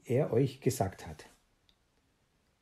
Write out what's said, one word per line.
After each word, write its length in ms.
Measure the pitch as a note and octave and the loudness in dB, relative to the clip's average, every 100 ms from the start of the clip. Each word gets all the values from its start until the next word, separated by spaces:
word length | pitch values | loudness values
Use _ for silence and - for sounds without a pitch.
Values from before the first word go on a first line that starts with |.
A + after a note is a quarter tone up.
| - | 0
er 260 | A#2 - | 0 2
euch 300 | A#2+ C#3 - | 2 2 0
gesagt 440 | C3 - G2 - - | -2 0 -2 -4 -14
hat.“ 240 | D#2+ - _ _ _ _ _ _ _ _ _ _ _ _ _ | -16 -18 _ _ _ _ _ _ _ _ _ _ _ _ _